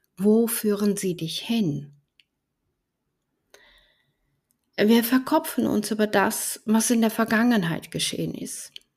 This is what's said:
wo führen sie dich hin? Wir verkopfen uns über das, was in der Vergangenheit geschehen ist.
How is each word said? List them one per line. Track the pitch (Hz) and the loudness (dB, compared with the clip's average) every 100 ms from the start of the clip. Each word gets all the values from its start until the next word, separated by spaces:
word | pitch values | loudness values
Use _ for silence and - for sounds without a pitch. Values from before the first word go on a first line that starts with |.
| _ - | _ 0
wo | 202 220 233 | 2 4 2
führen | - 214 202 208 196 | -2 -2 0 0 -2
sie | 190 175 | -4 -4
dich | 165 - | -6 -8
hin? | - 233 180 143 143 _ _ _ _ _ _ _ _ _ _ _ _ _ _ _ _ - _ _ _ _ _ _ _ _ _ _ _ - | -4 -2 0 -4 -10 _ _ _ _ _ _ _ _ _ _ _ _ _ _ _ _ -20 _ _ _ _ _ _ _ _ _ _ _ 0
Wir | 214 233 | 4 4
verkopfen | 233 262 262 311 311 - 220 | 4 0 2 0 0 -2 0
uns | 208 208 | 0 -2
über | 214 214 | 0 2
das, | 214 196 - - - | 2 0 -2 -8 -8
was | - 220 220 | 0 0 2
in | 226 | 2
der | 220 | 2
Vergangenheit | 220 226 220 240 226 170 156 - | 0 0 2 2 2 0 -4 -6
geschehen | - - 170 165 | -6 -6 -4 -6
ist. | - - - - - _ | -8 -10 -12 -16 -20 _